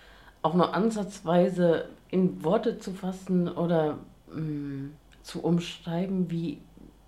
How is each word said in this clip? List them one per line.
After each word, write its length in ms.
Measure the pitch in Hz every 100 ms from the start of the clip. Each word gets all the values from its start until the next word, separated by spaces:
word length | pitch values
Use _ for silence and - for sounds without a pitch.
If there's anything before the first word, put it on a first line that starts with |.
| - - - -
auch 100 | 156
nur 220 | 175 165 170
ansatzweise 1120 | 226 220 185 - 160 175 180 175 175 156 - - -
in 320 | 180 180 -
Worte 340 | 156 220 226 -
zu 160 | -
fassen 540 | 185 185 185 - 180 175
oder, 480 | - 170 165 151 - - - -
mm, 580 | 104 156 147 143 139 139 151 - -
zu 180 | - -
umschreiben, 840 | 165 170 - - - 165 190 190 170
wie, 320 | 170 170 - - - - -